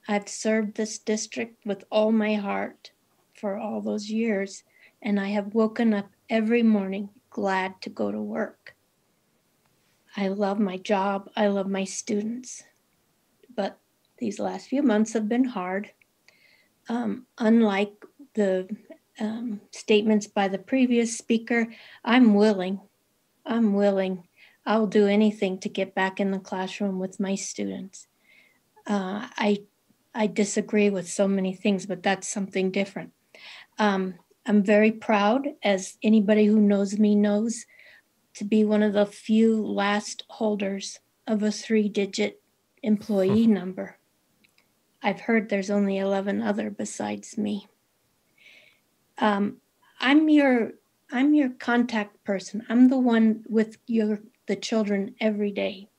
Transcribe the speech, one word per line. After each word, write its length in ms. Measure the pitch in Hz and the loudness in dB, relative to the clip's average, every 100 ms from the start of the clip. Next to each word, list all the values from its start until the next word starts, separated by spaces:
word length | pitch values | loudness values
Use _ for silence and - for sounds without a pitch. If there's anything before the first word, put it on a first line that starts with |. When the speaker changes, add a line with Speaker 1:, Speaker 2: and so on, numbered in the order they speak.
| - | -4
Speaker 1:
I've 200 | 208 196 | -6 -6
served 480 | - 220 220 208 - | -6 -2 -2 -2 -6
this 220 | 214 - | -8 -6
district 640 | - 214 - - 233 _ | -4 -4 -6 -10 -12 _
with 200 | 208 196 - | -10 -10 -2
all 200 | 214 214 | 0 2
my 220 | 226 214 | 2 0
heart 560 | 214 196 196 214 - - _ _ _ _ | -2 -4 -6 -6 -12 -20 _ _ _ _
for 220 | _ 214 202 | _ -8 -6
all 240 | 220 220 | -8 -6
those 300 | 208 208 208 | -6 -6 -4
years, 520 | 220 226 196 196 - _ _ _ _ | -4 -2 -2 -4 -10 _ _ _ _
and 180 | 208 202 | -2 -2
I 80 | 196 | 0
have 260 | 208 202 | -4 -2
woken 400 | 220 220 220 233 | 0 0 0 0
up 160 | 202 196 _ _ | 0 -4 _ _
every 340 | 226 220 240 | -2 2 2
morning 480 | 226 214 190 196 202 _ _ | 4 2 0 -6 -10 _ _
glad 500 | - 202 190 190 190 | -6 -2 -2 -4 -8
to 80 | - | -16
go 200 | 208 208 | -6 -4
to 100 | 208 | -4
work. 540 | 208 226 214 - - _ _ _ _ _ _ _ _ _ _ _ _ _ _ - | -6 -6 -6 -10 -20 _ _ _ _ _ _ _ _ _ _ _ _ _ _ -4
I 100 | 196 | -4
love 300 | 196 202 202 | -2 -2 0
my 180 | 202 185 | -2 -4
job. 520 | - 202 196 196 202 - | -2 -2 0 -4 -6 0
I 100 | 208 | 0
love 220 | 196 190 | 0 -2
my 160 | 196 | -4
students. 800 | 190 - - 208 214 240 247 - - _ _ _ _ _ _ _ _ | -4 -8 -6 -4 -4 -8 -12 -20 -20 _ _ _ _ _ _ _ _
But 240 | - 196 - _ _ _ _ | -8 -8 -8 _ _ _ _
these 220 | 220 208 | -8 -4
last 260 | 196 190 - | -6 -6 -6
few 160 | 254 | 0
months 300 | 294 208 220 | 2 2 0
have 160 | 233 214 | -2 -2
been 160 | 240 | 0
hard. 460 | 262 202 180 190 208 _ _ _ _ _ _ _ _ _ - | 0 -2 -6 -6 -8 _ _ _ _ _ _ _ _ _ -8
Um, 380 | 233 226 196 - - | -6 -4 -8 -12 -2
unlike 540 | 220 233 220 196 202 - - _ 285 | 4 4 4 2 -2 -6 -20 _ -10
the, 340 | - 196 185 185 214 _ - _ - | -2 0 0 -4 -12 _ -20 _ -10
um, 400 | 214 220 240 202 _ | -8 -6 -8 -10 _
statements 560 | - - 214 220 214 202 | -18 2 4 6 2 2
by 220 | - 196 | -2 -2
the 100 | 190 | -4
previous 580 | - 262 254 233 233 - | -2 2 4 4 0 -4
speaker, 520 | - 226 226 233 226 - - - | -2 -2 0 -2 -2 -6 -20 -12
I'm 300 | - 247 233 | 2 6 6
willing. 460 | 202 220 190 180 196 - _ _ _ _ _ - | 6 4 2 -2 -6 -10 _ _ _ _ _ -6
I'm 280 | 233 220 | 0 2
willing. 520 | 202 202 190 190 185 - _ - _ - | 4 2 2 -2 -4 -12 _ -20 _ -2
I'll 220 | 220 220 | 0 2
do 180 | 214 202 | 4 4
anything 520 | 208 214 208 196 190 | 4 4 2 -4 -4
to 100 | 202 | -8
get 260 | - 190 | -6 -4
back 240 | - 190 190 | -2 -2 -2
in 140 | 196 | -2
the 80 | 190 | -2
classroom 580 | 190 190 185 - 202 185 | -6 -8 -8 -4 -4 -4
with 220 | 190 - | -6 -6
my 160 | 190 196 | -4 -4
students. 720 | - - 202 196 190 - - _ _ _ _ _ _ _ 330 | -6 -8 -8 -8 -12 -18 -20 _ _ _ _ _ _ _ -4
Uh, 400 | 254 190 202 247 - | -4 -4 -8 -10 -4
I, 240 | 214 202 - _ _ _ _ | 0 0 -4 _ _ _ _
I 140 | 240 214 | -4 -2
disagree 640 | - 208 - 208 214 202 | 0 -2 -2 0 2 2
with 180 | 190 175 | 0 -6
so 200 | - 196 | -2 0
many 260 | 196 185 | 2 -2
things, 320 | 185 208 190 190 | -2 -2 -2 -4
but 160 | 180 | -4
that's 240 | 202 185 - | -2 -4 -4
something 460 | 214 190 196 185 | -8 -6 -2 -2
different. 400 | 190 196 - 175 _ _ - - - - - | -2 -4 -8 -14 _ _ -20 -20 -20 -20 -2
Um, 360 | 208 190 185 180 _ _ | 0 0 -4 -8 _ _
I'm 200 | - 208 | 2 2
very 260 | 196 208 220 | 6 6 4
proud, 560 | 220 - 214 202 254 285 - | 2 0 2 4 2 -2 -4
as 340 | 208 190 190 - | -2 0 -4 -4
anybody 440 | 214 220 196 214 208 | 4 4 6 4 6
who 120 | 214 | 6
knows 380 | 208 202 196 214 | 4 4 0 2
me 160 | 208 | 4
knows, 500 | 208 208 208 226 226 - _ - - _ _ _ | 4 4 2 -2 -6 -12 _ -20 -20 _ _ _
to 100 | - | -12
be 200 | 208 214 | 0 2
one 180 | 214 214 | 4 4
of 100 | 214 | 2
the 140 | 202 202 | 2 0
few 540 | - - 220 226 220 | -2 0 4 4 2
last 580 | 202 202 202 208 - - - | -2 -2 0 -2 -4 -16 -18
holders 720 | - 220 208 196 196 - - _ _ - | -4 -4 -2 -4 -6 -10 -16 _ _ -4
of 160 | 214 | -2
a 80 | 214 | 0
three-digit 880 | 208 - 220 208 208 196 - 208 - _ _ _ _ | -4 0 2 2 -2 -4 -2 -4 -6 _ _ _ _
employee 600 | 220 208 - 202 185 214 226 | 0 0 0 0 2 4 4
Speaker 2:
Hmm. 80 | |
Speaker 1:
number. 420 | 196 180 190 190 - _ _ _ _ _ _ _ _ _ _ | 2 0 -10 -12 -14 _ _ _ _ _ _ _ _ _ _
I've 180 | 220 190 | -4 -4
heard 260 | - 226 214 | 0 0 0
there's 220 | 202 190 | -4 0
only 260 | 202 202 196 | 0 0 0
eleven 420 | 196 196 196 202 | -2 -2 -2 -4
other 280 | 226 208 214 | -2 -4 -6
besides 640 | 202 214 - 214 202 - - | -8 -10 -6 -6 -6 -8 -6
me. 280 | 208 202 - _ _ _ _ _ _ _ - - _ _ _ _ _ - | -6 -6 -10 _ _ _ _ _ _ _ -20 -20 _ _ _ _ _ -2
Um, 380 | 220 202 202 - _ _ _ _ | 0 0 -2 -6 _ _ _ _
I'm 300 | 247 294 311 | 2 4 6
your, 440 | 302 277 247 208 - _ _ _ | 6 6 2 0 -6 _ _ _
I'm 240 | 247 285 | 0 2
your 160 | 302 254 | 4 2
contact 720 | 254 - 240 240 226 208 _ | -2 0 0 2 -2 -6 _
person. 400 | - 196 180 208 - | -6 -6 -6 -12 -2
I'm 200 | 226 254 | 6 6
the 100 | 262 | 6
one 460 | 254 226 220 214 - | 2 4 4 2 -2
with 300 | 220 220 - - | 0 0 -6 -4
your, 340 | 226 214 208 - _ - | 0 0 -2 -8 _ -8
the 100 | 196 | -6
children 580 | - 220 202 202 196 - | -2 -2 0 -2 -4 -2
every 300 | 220 208 208 | -2 0 -4
day. 380 | 196 196 190 202 | -2 -6 -6 -18